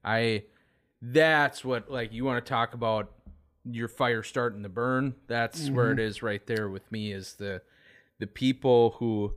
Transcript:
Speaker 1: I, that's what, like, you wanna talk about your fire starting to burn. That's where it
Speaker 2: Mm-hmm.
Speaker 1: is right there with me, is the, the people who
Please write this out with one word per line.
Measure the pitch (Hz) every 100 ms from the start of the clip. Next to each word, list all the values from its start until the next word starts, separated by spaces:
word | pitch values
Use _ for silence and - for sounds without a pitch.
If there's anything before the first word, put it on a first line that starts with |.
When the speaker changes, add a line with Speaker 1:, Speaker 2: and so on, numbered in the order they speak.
Speaker 1:
I, | - 113 117 110 - _ _ _ _ _
that's | 120 143 160 156 143 -
what, | 127 120 107
like, | 131 113
you | 113
wanna | 131 120
talk | 120 123 117
about | 120 113 110 101 - - - _ _
your | 123 117 117
fire | - 123 113
starting | - 131 120 104
to | 101
burn. | 92 123 127 135 123 -
That's | 120 117 165 143
where | 131 117
it | 135
Speaker 2:
Mm-hmm. | 110
Speaker 1:
is | 101
right | 113 101 -
there | 110 104
with | 95 _
me, | 110 107
is | 98 95
the, | - 101 92 _ _ - - _ _
the | 104
people | - 131 127 131 120 113 -
who | 117 107 104